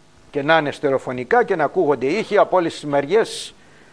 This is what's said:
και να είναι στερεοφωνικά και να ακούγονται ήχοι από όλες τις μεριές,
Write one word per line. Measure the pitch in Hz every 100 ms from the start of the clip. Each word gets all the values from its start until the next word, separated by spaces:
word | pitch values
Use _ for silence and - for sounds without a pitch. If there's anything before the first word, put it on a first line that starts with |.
| _ _ -
και | 143
να | 139 160
είναι | 143
στερεοφωνικά | - 143 131 - 127 120 240
και | 202 180
να |
ακούγονται | 143 185 147 135 131
ήχοι | 202 - 196
από | - 180
όλες | 165
τις | -
μεριές, | 147 143 131 214 - - - - - - -